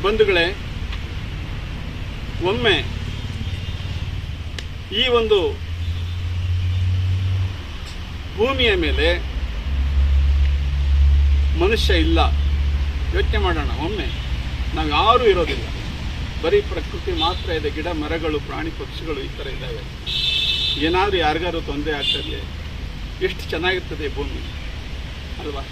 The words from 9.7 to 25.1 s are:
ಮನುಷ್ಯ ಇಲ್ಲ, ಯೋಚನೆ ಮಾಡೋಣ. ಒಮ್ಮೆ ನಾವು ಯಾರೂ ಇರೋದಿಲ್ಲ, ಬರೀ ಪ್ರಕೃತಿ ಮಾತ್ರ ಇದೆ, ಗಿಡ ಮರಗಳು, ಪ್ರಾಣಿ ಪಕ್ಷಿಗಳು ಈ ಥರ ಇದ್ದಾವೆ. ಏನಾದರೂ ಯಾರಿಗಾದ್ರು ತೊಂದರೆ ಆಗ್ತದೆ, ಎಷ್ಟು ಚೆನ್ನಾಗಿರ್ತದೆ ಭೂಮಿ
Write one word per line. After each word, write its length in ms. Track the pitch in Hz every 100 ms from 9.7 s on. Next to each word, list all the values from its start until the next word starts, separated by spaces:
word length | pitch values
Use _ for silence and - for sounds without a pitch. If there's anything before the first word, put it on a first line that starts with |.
| - - - - - - - - - - - - - - - - - - -
ಮನುಷ್ಯ 340 | 180 233 -
ಇಲ್ಲ, 260 | 175 160 165 143 - - - - - - - - -
ಯೋಚನೆ 220 | 381 359
ಮಾಡೋಣ. 480 | 381 320 285 - 320
ಒಮ್ಮೆ 200 | 415 - - - - - - - -
ನಾವು 140 | 151
ಯಾರೂ 360 | 147 202 240 240
ಇರೋದಿಲ್ಲ, 360 | 180 165 - - - - - - - - -
ಬರೀ 180 | 160 415
ಪ್ರಕೃತಿ 580 | - 180 - 175 - 170
ಮಾತ್ರ 320 | 165 160 -
ಇದೆ, 180 | 160 147
ಗಿಡ 180 | 143 156
ಮರಗಳು, 520 | 165 151 165 160 151
ಪ್ರಾಣಿ 300 | 135 - 156
ಪಕ್ಷಿಗಳು 500 | - 131 - 143 -
ಈ 80 | -
ಥರ 200 | - -
ಇದ್ದಾವೆ. 360 | 135 135 113 - - - - - - - - - 135 156
ಏನಾದರೂ 320 | 185 202 190
ಯಾರಿಗಾದ್ರು 440 | 156 156 175 165
ತೊಂದರೆ 300 | 151 143 151
ಆಗ್ತದೆ, 520 | 147 - - - - - - - - - - - - 185
ಎಷ್ಟು 240 | 185 -
ಚೆನ್ನಾಗಿರ್ತದೆ 680 | 165 175 185 180 160 147 135
ಭೂಮಿ 280 | 139 123 - - - - - - -